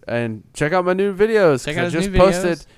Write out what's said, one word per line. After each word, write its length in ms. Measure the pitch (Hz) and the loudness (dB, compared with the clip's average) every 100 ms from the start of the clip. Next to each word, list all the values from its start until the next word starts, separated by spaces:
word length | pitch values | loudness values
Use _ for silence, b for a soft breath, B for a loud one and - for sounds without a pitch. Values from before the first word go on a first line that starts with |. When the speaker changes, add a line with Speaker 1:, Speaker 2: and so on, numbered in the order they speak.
| - | -8
Speaker 1:
And 340 | 120 113 107 _ | -6 -6 -10 _
check 180 | - 151 | -6 -2
out 140 | 185 180 | -2 -2
my 80 | |
new 200 | 185 202 | -2 -2
videos, 520 | 185 214 220 170 131 147 | 0 0 4 2 2 -2
Speaker 2:
Check 80 | |
Speaker 1:
'cause 40 | 165 | -4
Speaker 2:
out 20 | |
Speaker 1:
I 20 | |
Speaker 2:
his 80 | 175 | -4
Speaker 1:
just 180 | 170 196 | -2 0
Speaker 2:
new 60 | 185 | 4
Speaker 1:
posted. 400 | 190 180 180 160 | 4 4 -2 -4
Speaker 2:
videos. 60 | - | -10